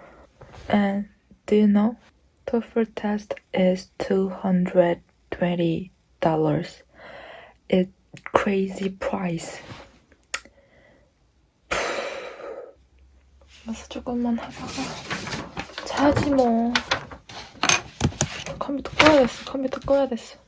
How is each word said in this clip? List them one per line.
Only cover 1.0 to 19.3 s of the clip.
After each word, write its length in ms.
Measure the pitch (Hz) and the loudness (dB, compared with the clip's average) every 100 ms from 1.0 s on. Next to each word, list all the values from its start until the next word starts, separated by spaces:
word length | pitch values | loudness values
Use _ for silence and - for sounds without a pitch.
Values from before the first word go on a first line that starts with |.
| 202 _ _ _ - | -6 _ _ _ 2
do 120 | 214 | 6
you 80 | 208 | 6
know? 240 | 208 214 247 _ _ _ _ - | 6 4 0 _ _ _ _ -4
toefl 400 | 233 220 233 220 | -2 0 -2 -2
test 400 | - 208 208 - - _ | -2 -4 -4 -6 -12 _
is 360 | - 185 185 - - | 2 2 2 -4 -8
two 300 | - 196 190 | 0 0 0
hundred 720 | - 190 185 180 185 175 170 _ _ - | -2 0 2 4 4 4 2 _ _ -10
twenty 600 | - 175 175 170 165 185 _ _ - | -2 -2 0 0 0 -6 _ _ -2
dollars. 600 | 165 156 156 151 170 - _ - - - - - - _ - | 0 2 2 2 -2 -12 _ -20 -20 -20 -18 -20 -20 _ 0
It's 220 | 185 185 _ _ - - | 2 2 _ _ -18 0
crazy 580 | - 208 196 190 190 190 | 2 2 0 -2 -4 -6
price. 680 | 196 - 196 180 165 - - - - - - _ _ _ - - _ _ _ _ _ _ _ _ _ _ _ - | -6 -6 -4 -4 -4 -6 -10 -14 -18 -20 -20 _ _ _ -14 -14 _ _ _ _ _ _ _ _ _ _ _ -6
<sighs> 1900 | - - - - - - - - - - - _ _ _ _ _ _ _ - | -4 -4 -6 -8 -10 -12 -12 -12 -12 -14 -20 _ _ _ _ _ _ _ -16
그래서 240 | 226 220 - | -12 -10 -10
조금만 500 | 247 254 240 240 233 | -10 -4 -2 0 -2
하다가 280 | - - - - 262 - - - - - - - - - - | -4 -12 -10 -8 -8 -8 -8 -8 -6 -8 -8 -12 -12 -10 -4
자지 440 | - 285 285 294 | 2 4 4 4
뭐. 420 | 269 240 226 233 240 - - - - - - - - - - - - - - - - - - | 4 4 4 2 0 -2 -6 -6 -18 -18 -18 -16 -2 2 2 0 -2 -2 0 -4 -6 -10 -8
컴퓨터 320 | - 277 - | -6 -6 -4
꺼야 280 | - 302 294 | 4 6 8
됐어. 240 | 240 | 6